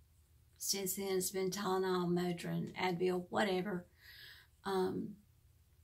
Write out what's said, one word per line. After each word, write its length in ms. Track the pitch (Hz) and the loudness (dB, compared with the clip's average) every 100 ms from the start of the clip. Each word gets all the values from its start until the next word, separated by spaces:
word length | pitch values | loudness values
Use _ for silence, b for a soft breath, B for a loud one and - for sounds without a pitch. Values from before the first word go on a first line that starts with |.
| - - - - - - | -20 -20 -20 -20 -20 -8
Since 380 | - 196 190 202 | -2 0 -2 -2
then, 220 | 196 185 | 0 0
it's 140 | 180 | 0
been 180 | 190 190 | 0 -2
Tylenol, 580 | 185 208 185 190 180 175 | 0 0 2 2 2 4
Motrin, 640 | 175 180 170 175 165 165 - | 2 2 -2 -2 -2 -2 -2
Advil, 500 | 185 175 180 185 180 | 0 2 2 2 0
whatever. 560 | 220 208 185 208 180 - B B B B B B _ 196 | 0 2 2 0 -4 -6 B B B B B B _ -2
Um, 500 | 190 185 - - - - - - - _ _ | 2 2 0 -6 -10 -18 -20 -20 -20 _ _